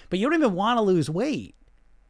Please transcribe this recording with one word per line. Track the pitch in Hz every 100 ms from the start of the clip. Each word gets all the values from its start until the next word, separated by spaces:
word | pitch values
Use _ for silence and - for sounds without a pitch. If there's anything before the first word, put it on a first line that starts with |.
| -
but | 185
you | 233
don't | 330
even | 277 175
wanna | 208 240
lose | 214 185 139
weight. | 160 269 214 95 - - _ _ -